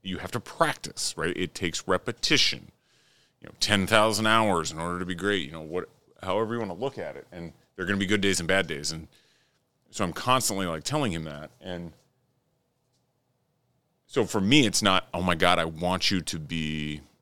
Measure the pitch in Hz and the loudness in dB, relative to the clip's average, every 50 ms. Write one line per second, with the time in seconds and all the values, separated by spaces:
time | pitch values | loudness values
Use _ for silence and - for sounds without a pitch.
0 | _ 95 92 - 87 92 - 117 - - - - 165 151 - - - - - - | _ -8 -8 -6 -8 -8 -8 -8 -10 -10 0 0 0 0 0 -6 -10 -14 -8 -6
1 | - - - - 78 87 - - 90 85 _ - 95 85 - - - - 92 90 | -6 -6 -4 -2 -2 -2 -2 -2 -4 -4 _ -4 -4 -4 -4 -4 0 0 0 0
2 | - - 117 _ - - 160 135 - - - - - - _ _ _ _ _ _ | 0 -4 -6 _ 0 2 4 4 4 2 0 -4 -12 -20 _ _ _ _ _ _
3 | _ _ _ _ _ _ _ _ - - - _ - - 107 101 95 90 110 107 | _ _ _ _ _ _ _ _ -20 -20 -6 _ 0 2 2 2 4 6 6 6
4 | 107 113 107 101 110 107 110 113 110 104 92 85 80 78 80 80 82 87 87 90 | 6 6 2 2 2 4 4 4 4 4 2 0 0 -4 -6 -6 -6 -6 -6 -6
5 | 90 87 92 82 92 101 101 95 73 67 80 80 78 78 82 90 - - _ _ | -6 -6 -6 -4 -2 -2 -2 -2 -4 -6 -10 -12 -12 -8 -8 -8 -8 -8 _ _
6 | _ _ _ _ - 95 92 104 113 107 117 117 113 98 87 85 117 - - 113 | _ _ _ _ -6 -2 0 0 0 -2 -4 -6 -6 -6 -6 -6 -6 -8 -6 -8
7 | 87 73 - 69 - _ 87 87 85 82 - _ _ _ _ - 92 87 101 98 | -10 -10 -10 -12 -16 _ -14 -12 -12 -12 -14 _ _ _ _ -6 -2 -2 0 0
8 | 101 92 107 104 98 98 92 85 85 82 92 95 95 80 80 71 76 - 82 80 | 2 2 2 2 2 2 2 2 2 2 2 2 2 0 -6 -6 -6 -6 -8 -8
9 | 78 - _ _ _ _ _ _ _ _ _ _ _ _ _ _ _ _ - - | -12 -16 _ _ _ _ _ _ _ _ _ _ _ _ _ _ _ _ -6 -4
10 | 104 87 80 - - 123 127 131 110 - 104 95 95 87 82 80 - - 135 151 | -4 -4 -4 -4 0 2 2 2 2 0 -2 -2 -2 -2 -4 -4 -6 -4 -2 0
11 | 143 110 82 82 80 78 73 71 76 76 _ _ - 92 90 87 87 82 78 _ | 0 0 -2 -4 -6 -8 -12 -12 -14 -16 _ _ -12 -10 -10 -10 -10 -12 -16 _
12 | _ _ _ _ _ _ _ _ _ _ _ _ _ _ _ _ _ _ _ _ | _ _ _ _ _ _ _ _ _ _ _ _ _ _ _ _ _ _ _ _
13 | _ _ _ _ _ _ _ _ _ _ _ _ _ _ _ _ _ _ _ _ | _ _ _ _ _ _ _ _ _ _ _ _ _ _ _ _ _ _ _ _
14 | _ _ - 135 110 - - 107 95 101 135 156 131 104 92 - 110 101 95 92 | _ _ 0 0 0 2 0 0 4 6 6 6 6 6 2 2 4 4 4 4
15 | - - - 87 92 90 87 80 87 87 90 85 82 82 80 78 87 90 92 90 | 0 -2 -4 -2 2 2 2 4 6 6 6 4 2 -2 -4 -4 -2 -2 0 0
16 | - - 101 90 80 - - 82 76 69 82 82 78 76 78 76 76 76 73 76 | 0 0 0 0 -2 -4 -8 -8 -8 -6 -4 -4 -2 -4 -4 -4 -6 -6 -8 -10
17 | 73 _ _ _ | -12 _ _ _